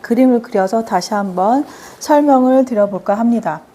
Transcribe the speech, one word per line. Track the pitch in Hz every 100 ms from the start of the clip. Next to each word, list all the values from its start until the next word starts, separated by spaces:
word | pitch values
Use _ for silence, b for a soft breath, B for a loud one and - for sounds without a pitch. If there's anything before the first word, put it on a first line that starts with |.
그림을 | - 240 262 240
그려서 | 233 202 190 226 226
다시 | 190 180
한번 | 208 196 180 196 262 294 B B B
설명을 | - 294 294 262 254 262 254
드려볼까 | 214 202 190 190 208
합니다. | 233 233 175 151 -